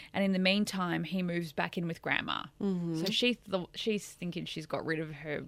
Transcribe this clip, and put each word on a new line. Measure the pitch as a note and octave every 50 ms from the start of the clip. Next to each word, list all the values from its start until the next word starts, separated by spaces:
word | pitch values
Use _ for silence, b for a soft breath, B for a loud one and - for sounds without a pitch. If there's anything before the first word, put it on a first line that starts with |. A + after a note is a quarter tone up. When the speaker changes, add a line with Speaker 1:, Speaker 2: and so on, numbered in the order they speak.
| B B -
Speaker 1:
And | - G3
in | G3 F#3+
the | F#3
meantime, | F#3 F#3 G3 G#3 G#3 G#3 - F#3+ F3+ E3+ E3 E3 E3
he | D#3 F#3 F#3 F3+
moves | F3 E3+ F3 F3 D#3 -
back | - F3 F3 -
in | F#3 E3+
with | E3 E3 -
Grandma. | - D3 C#3 - - - - - - - - -
Speaker 2:
Mm-hmm. | G3+ G3 F#3+ F3 E3+ E3+ E3 D#3+ E3
Speaker 1:
So | G3
she | A3 - B3 B3 A#3 - - -
th-, | F#3+ F#3 E3 - -
she's | - - A3+ G#3+ G3+ -
thinking | - - - F#3 F3 E3 E3+ D#3+
she's | - - E3 D3+
got | - - - -
rid | - D#3+ D#3
of | D#3+ D#3 D#3+
her | C#3+ D#3 D#3 D3 - C3+